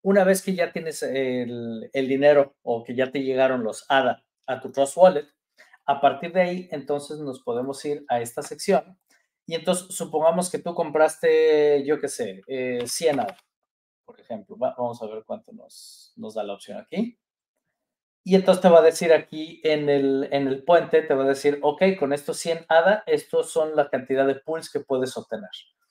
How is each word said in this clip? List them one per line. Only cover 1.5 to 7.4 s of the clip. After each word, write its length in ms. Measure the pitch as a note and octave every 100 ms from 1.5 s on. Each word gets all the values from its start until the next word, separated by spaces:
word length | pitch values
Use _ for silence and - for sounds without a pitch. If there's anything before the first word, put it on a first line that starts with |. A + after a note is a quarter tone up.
| B2 A#2 A2 A2
el 160 | C#3 C3
dinero 480 | C3+ C#3+ D3 C#3 _
o 200 | - A#2
que 120 | A#2
ya 160 | B2 B2+
te 120 | C3+
llegaron 400 | C3 C3 C3 B2+
los 220 | A2 - -
ada 340 | C3+ B2 A#2+ _ _ -
a 140 | B2+
tu 120 | C3
Trust 240 | B2+ C#3 -
Wallet, 300 | F#3 D3 - _ _ _ _ _
a 160 | - C#3
partir 320 | C#3 C#3 E3+
de 80 | F3+
ahí, 280 | F3+ F3+ F3+
entonces 480 | D3+ B2+ C#3+ C#3+ D3+
nos 240 | D3 B2+